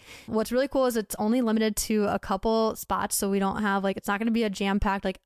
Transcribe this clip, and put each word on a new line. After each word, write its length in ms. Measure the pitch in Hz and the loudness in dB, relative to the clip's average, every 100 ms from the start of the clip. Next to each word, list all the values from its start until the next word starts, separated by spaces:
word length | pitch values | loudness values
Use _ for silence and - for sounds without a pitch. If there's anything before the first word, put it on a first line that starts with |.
| - - - | -12 -18 -4
what's 240 | 220 214 | -2 0
really 160 | 247 277 | 0 0
cool 180 | 269 254 | 2 2
is 100 | 226 | 0
it's 180 | 196 - | -4 -2
only 220 | 214 254 | 0 2
limited 340 | 226 220 220 208 | 2 2 2 0
to 300 | - 214 202 | 0 2 2
a 140 | 202 | -2
couple 560 | - 190 226 220 220 220 | -2 -2 2 2 2 -2
spots. 400 | - 185 202 - | -4 -2 -2 -2
So 140 | 202 | 0
we 100 | 196 | 0
don't 220 | 196 214 | 0 0
have, 220 | 208 196 | 0 0
like, 140 | 196 196 | 0 -2
it's 100 | - | -4
not 120 | 202 | -2
gonna 120 | 233 | 0
be 120 | 226 | 0
a 60 | 214 | 0
jam-packed, 560 | 190 196 202 208 196 190 | 0 0 2 2 0 -2
like, 140 | - | -6